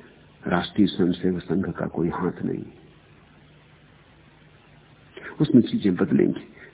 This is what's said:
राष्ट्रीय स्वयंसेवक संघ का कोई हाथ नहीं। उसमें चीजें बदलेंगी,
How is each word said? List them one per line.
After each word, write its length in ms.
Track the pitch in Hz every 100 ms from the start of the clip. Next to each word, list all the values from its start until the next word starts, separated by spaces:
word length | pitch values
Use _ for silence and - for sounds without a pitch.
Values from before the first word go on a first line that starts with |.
| - - - -
राष्ट्रीय 440 | - 87 - - 92
स्वयंसेवक 540 | - 87 80 92 87
संघ 220 | - 87 85
का 160 | - -
कोई 200 | - 85
हाथ 300 | - 87 -
नहीं। 200 | - - - - - - - - - - - - _ - _ - _ - - - - - _ - - - - - - -
उसमें 200 | 156 123
चीजें 320 | - 117 98 87
बदलेंगी, 500 | 95 - - - - - -